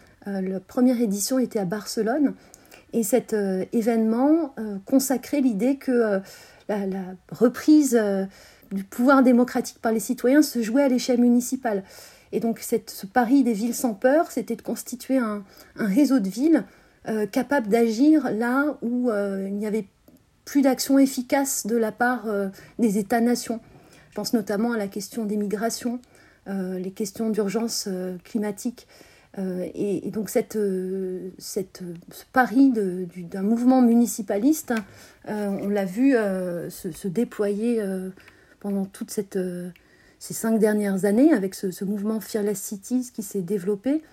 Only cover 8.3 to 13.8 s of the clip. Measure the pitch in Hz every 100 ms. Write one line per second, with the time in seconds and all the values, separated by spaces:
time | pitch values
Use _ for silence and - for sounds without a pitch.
8.3 | - - - - 190 196 - 247 269 262
9.3 | 240 247 247 240 - 233 226 - 247 240
10.3 | 285 294 240 220 240 285 247 247 240 240
11.3 | 240 240 262 233 202 190 - - - _
12.3 | 220 226 226 - 226 - - 190 254 226
13.3 | 277 240 208 233 233